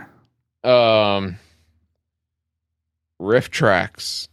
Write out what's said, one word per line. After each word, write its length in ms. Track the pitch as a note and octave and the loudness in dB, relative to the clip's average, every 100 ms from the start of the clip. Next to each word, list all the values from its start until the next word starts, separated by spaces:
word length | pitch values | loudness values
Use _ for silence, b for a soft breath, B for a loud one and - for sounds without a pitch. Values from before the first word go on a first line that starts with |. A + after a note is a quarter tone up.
| B B B _ _ _ | B B B _ _ _
Um, 760 | A#2+ B2 A2+ A2 G#2 G2+ F#2+ F2+ b b b _ _ _ _ _ _ _ _ _ _ _ _ _ _ - | 2 2 4 2 2 -2 -4 -10 b b b _ _ _ _ _ _ _ _ _ _ _ _ _ _ -10
Riff 300 | F#2+ B2 - | -2 -2 -2
Tracks. 760 | - A2+ F#2 G2 - - - - | -2 2 2 -2 -10 -14 -12 -14